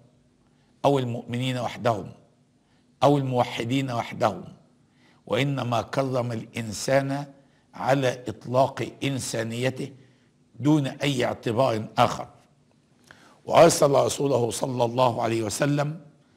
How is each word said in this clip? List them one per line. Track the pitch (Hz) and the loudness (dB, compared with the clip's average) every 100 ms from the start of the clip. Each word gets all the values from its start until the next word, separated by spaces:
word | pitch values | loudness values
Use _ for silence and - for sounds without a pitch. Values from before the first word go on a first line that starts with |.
| _ _ _ _ _ _ _ _ 135 | _ _ _ _ _ _ _ _ 2
أو | 139 | 2
"المؤمنين | 123 117 - 120 131 127 | 0 -6 -8 -6 -4 -4
وحدهم"، | 113 - 120 107 98 - _ _ _ _ _ _ _ _ | -6 -2 -2 -2 -6 -16 _ _ _ _ _ _ _ _
أو | 135 143 | 4 4
"الموحدين | 135 123 120 - 117 135 135 | 2 0 0 -2 -2 -2 -2
وحدهم"، | 117 - - 117 92 - - _ _ _ _ _ _ - | -4 -6 -2 -2 -2 -10 -20 _ _ _ _ _ _ -4
وإنما | 110 143 135 120 117 | 0 0 -2 -2 -2
كرم | 107 - 135 127 120 | -2 -4 -2 -2 -4
الإنسان | 113 - - 113 95 - 135 135 139 143 - _ _ _ | -6 -8 -10 -8 -6 0 0 0 -4 -8 -16 _ _ _
على | - 113 139 127 - - | -6 0 2 2 -2 -8
إطلاق | 104 - 127 131 - 156 - | -10 -2 2 2 0 -8 -6
إنسانيته | 139 135 - 120 113 117 127 127 139 - - _ _ _ _ - | -4 -4 -6 -6 -6 -4 -4 -4 -10 -14 -20 _ _ _ _ -2
دون | 135 151 131 | 2 2 2
أي | - 143 131 113 | -2 -2 0 -2
اعتبار | 107 127 110 131 110 107 - | -2 -2 2 2 0 -2 2
آخر. | 117 - - - _ _ _ _ _ _ - - - _ - | 2 0 -12 -20 _ _ _ _ _ _ -20 -20 -20 _ 2
وأرسل | 127 165 - 143 | 8 8 8 4
رسوله | 131 120 - 143 123 117 | 4 2 0 0 0 0
صلى | - 143 123 120 | -2 -4 0 0
الله | 120 127 113 | 2 2 2
عليه | 117 113 | 0 0
وسلم | 107 - 143 147 147 160 - _ _ | -2 -2 0 0 -2 -6 -14 _ _